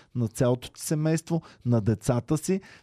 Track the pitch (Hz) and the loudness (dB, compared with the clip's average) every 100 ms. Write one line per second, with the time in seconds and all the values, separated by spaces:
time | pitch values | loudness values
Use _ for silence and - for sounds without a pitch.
0 | - 120 117 - 127 123 - - - 156 | -12 -4 -4 0 2 2 -2 -12 -4 -2
1 | 156 160 - 165 - - 123 120 101 107 | 0 0 -2 -4 -4 -8 0 2 2 -2
2 | - 123 - 156 - 190 - - | 0 -2 0 -2 0 -4 -4 -20